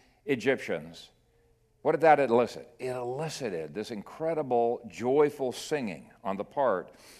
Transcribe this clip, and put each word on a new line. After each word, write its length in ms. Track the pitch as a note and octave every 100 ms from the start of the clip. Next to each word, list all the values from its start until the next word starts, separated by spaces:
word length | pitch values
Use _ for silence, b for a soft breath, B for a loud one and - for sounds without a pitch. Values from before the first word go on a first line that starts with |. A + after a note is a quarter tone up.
| b b -
Egyptians, 840 | B2+ A2 B2+ - F2 D2+ - - _ _ _ _ _ _ _
what 120 | -
did 80 | D#3
that 180 | D#3 D3
elicit? 480 | C3 A#2 A#2 - - -
It 180 | B2+ B2+
elicited 800 | B2 C3 D#3 - B2+ F2 D#2
this 160 | D2+ G#2+
incredible, 920 | G#2+ - - D#3+ D#3+ C#3 B2 A#2 A#2+ A2
joyful 600 | - A#2+ C#3 D3 D3 C3
singing 600 | A2+ - D3+ A#2 D2+ - -
on 140 | F#2+ G2
the 60 |
part 480 | G2+ - C3 F#2 E2 b b